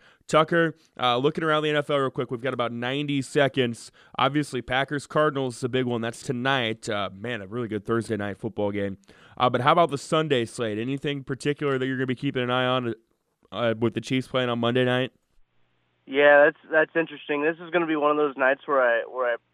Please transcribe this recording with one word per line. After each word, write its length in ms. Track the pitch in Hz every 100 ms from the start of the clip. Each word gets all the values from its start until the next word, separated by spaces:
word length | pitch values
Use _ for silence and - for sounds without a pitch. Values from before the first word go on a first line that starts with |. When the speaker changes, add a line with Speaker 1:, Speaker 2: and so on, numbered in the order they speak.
| _ _ -
Speaker 1:
Tucker, 480 | 151 156 170 165 156 _ -
uh, 180 | 123 123
looking 260 | 139 160
around 200 | 160 151
the 60 | 151
N 60 | 151
F 140 | 143
L 80 | 143
real 120 | 135
quick, 180 | - 123
we've 120 | 127
got 120 | 127
about 180 | 127 117
ninety 500 | 120 120 139 147 143
seconds. 680 | 131 147 139 135 123 117 - _ - -
Obviously, 440 | 131 143 143 127
Packers 460 | 117 127 135 147 -
Cardinals 500 | 156 151 139 131 117
is 60 |
a 60 | 127
big 160 | 127 127
one. 160 | 120
That's 200 | 113 -
tonight. 640 | - 123 127 135 113 113 -
Uh, 220 | 104 95
man, 280 | 95 113 117
a 60 | 95
really 200 | 117 117
good 180 | 104 98
Thursday 300 | 117 107 107
night 220 | 101 98
football 340 | 117 101 104
game. 260 | 101 101 98 _ - - -
Uh, 120 | 127
but 120 | 123
how 100 | 131
about 180 | 170 170
the 80 | 143
Sunday 480 | - 160 156 131 117
slate? 320 | - 113 104
Anything 460 | 120 139 151 143
particular 560 | 131 131 147 143 147 135
that 60 | 131
you're 120 | 131
gonna 80 | 131
be 100 | 127
keeping 280 | 139 131
an 80 | 123
eye 140 | 127 127
on, 280 | 127 120 113 _ _ _ _ _
uh, 220 | 98 117 110
with 160 | 117 110
the 60 |
Chiefs 260 | - 131 123
playing 220 | 131 123
on 100 | 120
Monday 260 | 117 123 127
night? 260 | 123 131 _ _ _ _ _ _ _ _ _ -
Speaker 2:
Yeah, 400 | 135 147 143 151
that's, 120 | 160 -
that's 240 | 156 156 165
interesting. 460 | 160 147 - 147
This 160 | 151 165
is 120 | 170
gonna 160 | 170 165
be 80 | 156
one 160 | 147
of 60 | 151
those 200 | 151 131
nights 240 | 131 139 -
where 140 | 139
I, 220 | 123 117 -
where 240 | 127 123
I 20 | 117 _